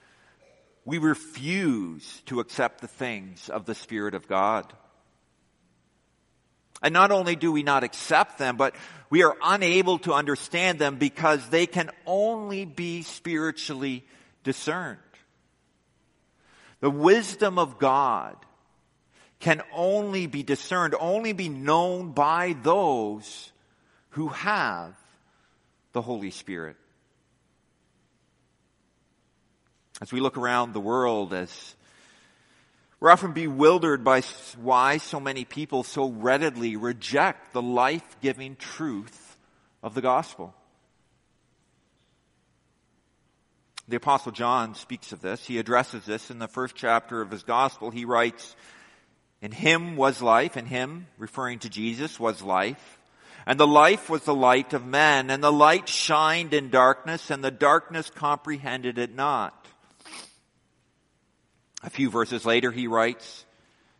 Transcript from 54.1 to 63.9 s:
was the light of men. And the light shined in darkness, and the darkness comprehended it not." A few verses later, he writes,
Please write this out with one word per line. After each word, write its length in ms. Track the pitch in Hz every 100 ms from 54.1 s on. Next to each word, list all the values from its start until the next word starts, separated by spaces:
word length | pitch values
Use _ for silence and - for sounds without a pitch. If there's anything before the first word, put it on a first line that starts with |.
was 140 | 160
the 100 | 156
light 380 | 139 127 127 135
of 120 | 143
men. 460 | 123 143 151 139 131
And 140 | 135
the 80 | 147
light 360 | 147 151 180 -
shined 640 | - - 151 156 165 165
in 180 | 147 135
darkness, 600 | 131 127 135 160 165 -
and 140 | 143
the 80 | 135
darkness 580 | 127 147 160 - 165 156
comprehended 880 | - 147 147 156 143 135 131 123 120
it 160 | 120
not." 380 | 120 143 131 98 - - _ _ _ - - - _ _ _ _ _ _ _ _ _ _ _ _ _ _ -
A 60 | -
few 200 | - 135
verses 340 | 113 113 120
later, 280 | 113 117 123
he 160 | 120 120
writes, 560 | 113 113 123 - - - _ _ _ _